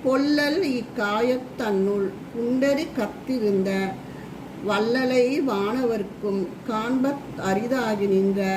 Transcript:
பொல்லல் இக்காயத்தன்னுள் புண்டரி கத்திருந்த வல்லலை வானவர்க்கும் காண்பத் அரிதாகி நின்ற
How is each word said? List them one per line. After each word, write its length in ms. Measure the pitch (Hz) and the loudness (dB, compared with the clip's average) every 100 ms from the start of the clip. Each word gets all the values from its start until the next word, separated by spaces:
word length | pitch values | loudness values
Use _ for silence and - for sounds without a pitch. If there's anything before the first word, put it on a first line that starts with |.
பொல்லல் 580 | 262 269 285 294 285 311 349 247 | 2 2 4 4 2 2 0 -2
இக்காயத்தன்னுள் 1300 | 220 - 208 208 240 254 - - 226 196 196 202 190 - - 226 | -4 -4 -2 2 2 2 -2 -6 0 2 2 2 -2 -4 -10 -4
புண்டரி 520 | 240 254 277 285 320 - | 0 2 2 2 0 -2
கத்திருந்த 720 | 208 - - 262 208 196 190 190 190 185 - - - - - - 202 | -4 -6 -4 0 2 2 2 0 -2 -6 -12 -14 -12 -14 -14 -8 -2
வல்லலை 560 | 208 220 247 254 254 247 285 269 | 0 2 2 2 4 4 2 0
வானவர்க்கும் 920 | 202 202 247 247 220 190 - 208 196 185 - - | 0 0 0 0 0 -4 -6 -4 -2 -4 -6 -6
காண்பத் 580 | 220 226 262 262 285 - - 190 | -4 0 0 0 -2 -8 -6 0
அரிதாகி 580 | 196 233 262 226 208 202 | 0 0 0 0 0 2
நின்ற 280 | 190 196 196 190 | 4 4 2 0